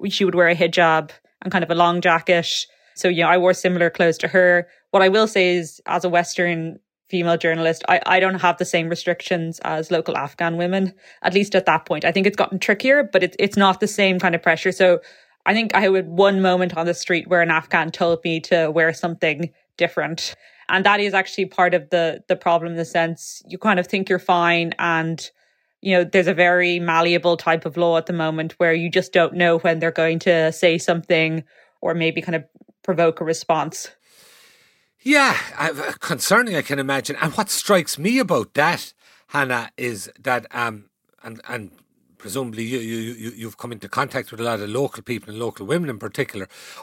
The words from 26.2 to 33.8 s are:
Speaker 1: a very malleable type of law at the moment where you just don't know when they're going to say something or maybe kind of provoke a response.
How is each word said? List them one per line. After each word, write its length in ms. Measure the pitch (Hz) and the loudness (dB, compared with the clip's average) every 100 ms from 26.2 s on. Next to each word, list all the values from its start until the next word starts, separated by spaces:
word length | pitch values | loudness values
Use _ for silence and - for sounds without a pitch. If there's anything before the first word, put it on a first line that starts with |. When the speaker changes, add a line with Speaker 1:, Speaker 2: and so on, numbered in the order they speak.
| 175 | 2
Speaker 1:
a 60 | |
very 460 | 160 175 180 175 175 | 4 4 4 2 0
malleable 580 | 170 165 170 170 175 170 | 0 2 4 2 2 0
type 280 | 165 165 165 | 0 -2 -2
of 120 | 170 | -2
law 180 | 170 165 | 2 2
at 120 | 165 | 0
the 40 | |
moment 440 | 170 160 160 160 - | -4 -2 -4 -6 -2
where 160 | 170 | 0
you 160 | 165 170 | 0 0
just 240 | 185 175 | -2 0
don't 220 | 185 160 175 | 2 2 2
know 240 | 175 170 | 2 2
when 200 | 170 165 | 2 0
they're 120 | 165 | -2
going 280 | 165 165 165 | 0 0 0
to 320 | 185 165 160 | 2 2 2
say 260 | 156 180 165 | 2 0 0
something 680 | - 170 - 160 160 160 - _ _ - | 0 -2 0 2 2 -2 -8 _ _ -6
or 140 | 175 | -4
maybe 280 | 170 165 160 | -2 -2 -2
kind 140 | 175 160 | -4 -6
of 80 | 160 _ _ _ | -6 _ _ _
provoke 380 | - 170 170 160 | -4 2 2 0
a 20 | |
response. 680 | 160 160 - 160 151 - | -4 -4 -2 -2 -2 -8